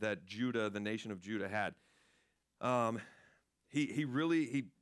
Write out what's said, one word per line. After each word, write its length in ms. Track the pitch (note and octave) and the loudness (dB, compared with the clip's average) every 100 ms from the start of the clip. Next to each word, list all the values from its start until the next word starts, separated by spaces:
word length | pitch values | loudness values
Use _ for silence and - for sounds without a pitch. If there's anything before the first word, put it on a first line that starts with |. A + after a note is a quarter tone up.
that 260 | G#2+ G2+ F#2 | -2 -2 -6
Judah, 440 | G#2 B2 A#2 G#2+ | -4 0 2 0
the 100 | G#2 | 0
nation 300 | G#2 A2 A2+ | -2 -4 -4
of 100 | G2 | -8
Judah, 280 | F#2 A2 G2 | -4 -4 -2
had. 260 | G#2+ F#2+ - _ _ _ _ _ _ _ - | 0 -2 -4 _ _ _ _ _ _ _ -4
Um, 400 | B2 B2 A#2 A2+ - - - _ _ _ _ | 2 4 2 0 -6 -18 -20 _ _ _ _
he, 180 | C#3+ C#3+ | -2 0
he 180 | - | 0
really, 400 | D3 B2+ E3 E3 | 0 2 4 4
he 220 | C3+ C#3 G#2+ - | 2 0 -2 -8